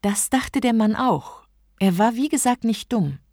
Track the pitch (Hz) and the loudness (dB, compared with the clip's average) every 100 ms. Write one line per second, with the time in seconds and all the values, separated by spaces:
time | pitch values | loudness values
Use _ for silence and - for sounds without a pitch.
0 | 202 202 - 262 - 277 240 226 214 214 | -2 -2 0 0 0 -2 0 2 2 2
1 | 254 156 - - _ _ _ _ 190 175 | 0 0 -4 -20 _ _ _ _ 0 4
2 | 220 233 294 294 247 247 226 220 - 233 | 2 2 -2 0 0 0 -2 -4 -4 -2
3 | 151 139 _ | -2 -4 _